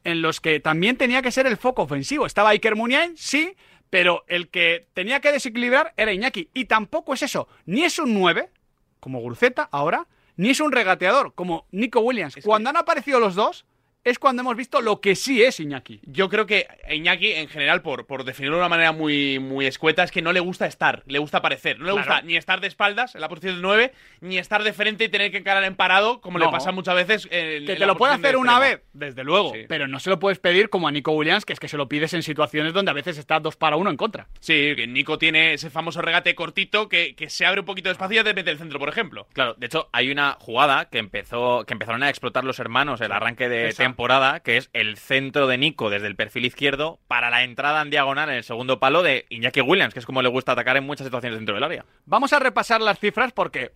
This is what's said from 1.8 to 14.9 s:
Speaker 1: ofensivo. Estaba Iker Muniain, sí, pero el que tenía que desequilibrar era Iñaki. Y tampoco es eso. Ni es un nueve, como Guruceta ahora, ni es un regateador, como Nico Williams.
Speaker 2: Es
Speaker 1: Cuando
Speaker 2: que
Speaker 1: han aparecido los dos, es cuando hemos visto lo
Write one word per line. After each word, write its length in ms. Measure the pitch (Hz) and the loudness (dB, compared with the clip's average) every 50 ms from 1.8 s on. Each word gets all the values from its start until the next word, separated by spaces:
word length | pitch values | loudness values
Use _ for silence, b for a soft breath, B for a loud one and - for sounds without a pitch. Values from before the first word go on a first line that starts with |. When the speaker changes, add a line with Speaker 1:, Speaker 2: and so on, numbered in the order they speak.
Speaker 1:
ofensivo. 460 | 175 135 147 139 135 - 277 302 233 | -2 -2 -2 -4 -4 -4 -2 -2 -2
Estaba 220 | - - 208 208 214 | -2 2 4 4 6
Iker 260 | 208 208 220 220 220 | 4 4 2 0 0
Muniain, 380 | 214 226 233 262 294 339 349 330 | 0 0 0 0 0 0 -2 -4
sí, 380 | - - - - 294 320 370 - b b b b b b - | -10 -8 -2 -2 0 -2 -2 -6 b b b b b b 0
pero 360 | - 185 175 180 170 165 _ | 2 4 4 4 2 2 _
el 220 | - 175 175 175 - | -4 -4 -4 -4 -4
que 360 | - 180 170 165 170 170 _ _ - | 0 2 2 2 2 0 _ _ -8
tenía 280 | 185 185 220 269 285 | -6 -4 -2 -2 2
que 100 | - 285 | 2 2
desequilibrar 600 | 294 262 - 262 214 240 247 240 254 285 311 - - | 2 2 -2 -4 -4 -2 0 2 4 2 2 0 -2
era 160 | - 214 220 190 | -2 0 0 0
Iñaki. 360 | 185 233 262 - 202 165 _ - | -2 -2 -4 -4 -4 -10 _ -6
Y 120 | 262 233 | -6 -2
tampoco 500 | - 226 220 208 - - 330 320 320 269 | 0 0 0 0 0 -6 -6 -4 -4 -4
es 80 | - 302 | -4 -4
eso. 240 | 254 - 170 120 b b b b | -4 -4 -4 -6 b b b b
Ni 160 | 156 185 269 349 | -4 0 0 0
es 140 | 330 - | 0 0
un 160 | - 311 247 214 | 0 0 0 2
nueve, 360 | 196 185 170 170 220 330 - _ _ _ _ _ _ _ _ _ _ | 4 4 4 4 2 -2 -6 _ _ _ _ _ _ _ _ _ _
como 200 | - 135 131 123 | -14 -10 -8 -8
Guruceta 460 | 113 123 117 - 240 254 247 - 294 - | -8 -6 -2 2 2 2 2 0 -4 -4
ahora, 340 | - 143 143 165 214 302 339 _ _ _ _ _ - | -2 -2 0 0 0 -2 -4 _ _ _ _ _ -6
ni 140 | - 185 247 | -2 0 0
es 80 | 269 285 | 2 2
un 120 | 311 302 | 0 2
regateador, 640 | 269 247 214 190 180 147 175 185 226 277 226 139 - | 2 2 2 2 2 2 4 4 4 4 2 0 -4
como 320 | - 180 180 165 156 - - | -8 -4 -4 -4 -6 -6 -8
Nico 280 | - 190 240 226 - 240 | -4 -4 -2 0 2 2
Williams. 360 | 214 247 262 214 165 139 - | 2 2 0 -2 -4 -6 -8
Speaker 2:
Es 80 | 143 - | -4 2
Speaker 1:
Cuando 220 | 208 220 214 220 262 | 2 2 2 2 0
Speaker 2:
que 80 | 294 | 0
Speaker 1:
han 60 | 339 311 | 0 2
aparecido 360 | 330 330 294 - 285 269 240 | 2 0 0 0 2 2 4
los 140 | 226 196 170 | 2 2 2
dos, 320 | 190 226 311 359 - _ _ _ _ _ _ _ _ - | 0 0 0 -2 -6 _ _ _ _ _ _ _ _ -2
es 160 | 240 247 - | -2 0 2
cuando 240 | - 277 254 247 247 | 2 2 2 2 -2
hemos 120 | 254 233 | -4 -4
visto 260 | 220 254 - - 277 | -6 -6 -2 -2 0
lo 200 | 233 220 | 2 0